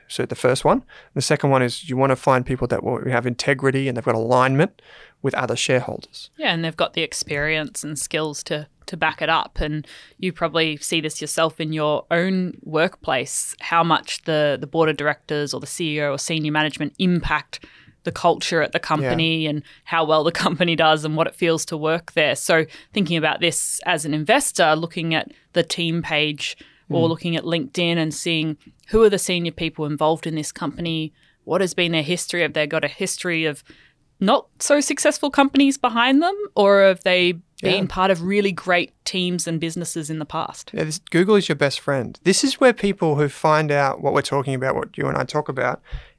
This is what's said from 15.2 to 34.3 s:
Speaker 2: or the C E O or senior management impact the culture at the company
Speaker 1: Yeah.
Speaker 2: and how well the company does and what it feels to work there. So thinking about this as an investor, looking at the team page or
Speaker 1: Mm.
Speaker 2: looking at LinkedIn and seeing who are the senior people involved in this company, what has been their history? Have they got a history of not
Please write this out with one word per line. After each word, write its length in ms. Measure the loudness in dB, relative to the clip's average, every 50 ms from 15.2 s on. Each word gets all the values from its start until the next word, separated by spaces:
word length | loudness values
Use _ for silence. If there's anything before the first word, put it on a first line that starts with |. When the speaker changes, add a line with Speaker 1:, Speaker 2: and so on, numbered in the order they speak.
| _ -6 -4 -4 -4 -4 -6
Speaker 2:
or 60 | -8
the 80 | -8
C 300 | -8 -8 -6 -4 -4 -2
E 40 | -2 -2
O 100 | -2 -2
or 40 |
senior 360 | -4 -4 -4 -4 -2 -2 0 0
management 400 | 0 0 0 -2 -4 -6 -6 -4 0
impact 640 | 0 2 2 2 0 0 -2 -2 -4 _ -14 -18 -18 -20 -20 -20 _ -20 -20 _ -10
the 80 | -8 -4
culture 480 | 0 2 2 2 2 0 -2 0 0
at 100 | 0 0
the 80 | -2 -4
company 640 | -2 -2 -2 0 0 0 0 0 0 0 0 0 -2
Speaker 1:
Yeah. 60 | -2
Speaker 2:
and 140 | -4 -4 -6 -10 -16 _ _
how 220 | -2 -2 0 2
well 180 | 2 2 2 2
the 80 | 0
company 460 | 0 0 0 0 0 2 2 2 2
does 260 | 4 4 4 4 4 2
and 140 | 0 0
what 100 | 0 0
it 80 | -2 -2
feels 300 | 0 0 0 0 0 -2
to 100 | -6 -6
work 380 | -4 -2 0 0 -2 -4 -4 0
there. 220 | 2 2 2 2
So 280 | 0 0 2 2 2 2 0 -6 -16 -16 _ -2
thinking 240 | -2 0 0 0
about 240 | 0 0 0 0 0
this 400 | 0 0 0 -2 -2 -4 -4 -4 -2
as 200 | -2 -2 -2 -2
an 80 | -2 -2
investor, 600 | 0 2 2 2 2 2 0 0 2 4 4 4
looking 360 | 2 0 -4 -6 -6 -4 -2 -2
at 160 | -2 -4 -6 -12 _ _ _
the 120 | 0 0 0
team 380 | 0 -2 -4 -2 -2 -2 -2
page 540 | -2 -2 0 0 0 0 -2 -4 -8 -10 -10 -12 -18 -20 _ _ _ -4
or 160 | 0 2 2
Speaker 1:
Mm. 40 | 2
Speaker 2:
looking 260 | 0 -2 -4 -4 -4
at 80 | -4 -2
LinkedIn 540 | -2 -2 -2 -4 -4 -4 -2 0 0 0
and 160 | 0 0 -2 -4
seeing 420 | -4 -4 -2 -2 0 -2 -2 -4 -8 _ -20 -20 _ _ 0
who 140 | 4 6 6
are 60 | 6
the 100 | 4 2
senior 320 | 0 0 -2 -2 -2 -4
people 340 | -4 -4 -6 -6 -4 -4 -4
involved 400 | -4 -2 0 2 2 2 0 -2
in 100 | -6 -6
this 180 | -6 -6 -8 -8
company, 580 | -8 -8 -8 -6 -6 -6 -4 -4 -4 -4 -6 -10 _ _ _ _ _ _
what 160 | -2 0 0
has 140 | 0 0 0
been 180 | 0 0 0
their 100 | 0 0 0
history? 400 | 0 -2 -4 -4 -4 -2 0 0
Have 100 | 0 0
they 120 | -2 -2
got 200 | 0 -2 -2 -2
a 20 |
history 560 | -4 -4 -4 -6 -4 -4 -4 -4 -4 -2 -2 -2
of 180 | -2 -4 -6 -12 -20 -20 _ _ _ _ _ _ _ _ -2
not 260 | 2 2